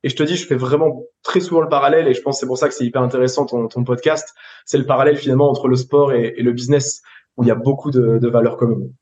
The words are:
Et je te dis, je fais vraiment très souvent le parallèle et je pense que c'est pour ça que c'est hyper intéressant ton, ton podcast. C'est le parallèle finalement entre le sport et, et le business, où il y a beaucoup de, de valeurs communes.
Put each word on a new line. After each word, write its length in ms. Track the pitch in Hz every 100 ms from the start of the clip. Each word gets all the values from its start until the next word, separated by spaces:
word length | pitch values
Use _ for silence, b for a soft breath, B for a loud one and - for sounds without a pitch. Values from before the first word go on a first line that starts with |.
Et 80 | 139
je 60 | -
te 60 |
dis, 140 | 156 175
je 100 | -
fais 80 |
vraiment 480 | 127 127 147 156 131 - _
très 180 | - 190
souvent 220 | 180 165
le 60 | 156
parallèle 380 | 143 139 156 156
et 40 |
je 80 | 127
pense 160 | - 135
que 40 |
c'est 60 | 127
pour 120 | 127
ça 100 | 147
que 60 |
c'est 100 | -
hyper 160 | 120 131
intéressant 460 | 123 127 127 131 135
ton, 220 | 120 -
ton 160 | 123
podcast. 500 | 127 123 - 104 - B B B -
C'est 100 | 143
le 80 |
parallèle 320 | 131 131 143 143
finalement 320 | 143 131 143
entre 180 | 127 131
le 100 | 127
sport 360 | - 143 143
et, 220 | 123 113 113
et 60 |
le 100 | 120
business, 480 | 120 123 143 135 - b b b -
où 60 |
il 40 | 120
y 40 |
a 20 |
beaucoup 360 | 110 127 139 147
de, 280 | 131 117 113
de 100 | 120
valeurs 300 | 117 117 -
communes. 340 | 117 107 127 -